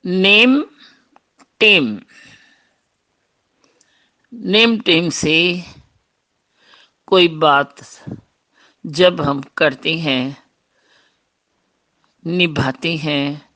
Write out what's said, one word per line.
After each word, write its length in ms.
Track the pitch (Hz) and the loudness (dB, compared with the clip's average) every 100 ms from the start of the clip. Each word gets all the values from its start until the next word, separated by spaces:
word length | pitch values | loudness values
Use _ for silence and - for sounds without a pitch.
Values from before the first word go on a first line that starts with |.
| 185 | -4
नेम 580 | 185 190 208 247 277 - _ - _ _ _ _ _ _ _ | 0 4 4 4 2 -2 _ -20 _ _ _ _ _ _ _
टेम। 420 | 214 190 123 101 _ - - - _ _ _ _ _ _ _ _ _ _ _ _ _ _ _ _ _ _ _ | 2 2 0 -6 _ -20 -20 -20 _ _ _ _ _ _ _ _ _ _ _ _ _ _ _ _ _ _ _
नेम 440 | 240 196 208 233 226 | -12 -2 2 2 0
टेम 300 | - 165 170 | 0 0 0
से 560 | - 156 160 175 180 170 - _ _ _ _ _ _ _ _ _ _ _ _ - | -4 0 0 0 -4 -10 -20 _ _ _ _ _ _ _ _ _ _ _ _ 0
कोई 220 | 185 175 | 2 2
बात 480 | 160 156 143 143 - - - - - _ _ _ _ _ _ 175 | 2 2 2 0 -10 -20 -20 -18 -18 _ _ _ _ _ _ -12
जब 340 | 147 180 175 | 2 2 2
हम 220 | 139 139 135 - | -4 -4 -8 -2
करते 420 | 156 131 151 165 | -2 0 -6 -4
हैं, 460 | 156 131 131 143 _ _ _ _ _ _ _ _ _ _ _ _ _ _ _ _ _ _ 165 | -4 -4 -4 -10 _ _ _ _ _ _ _ _ _ _ _ _ _ _ _ _ _ _ -6
निभाते 680 | 180 175 143 131 131 170 165 | -2 -2 -2 -4 -4 -6 -6
हैं 540 | 156 143 139 147 _ | -4 -4 -4 -8 _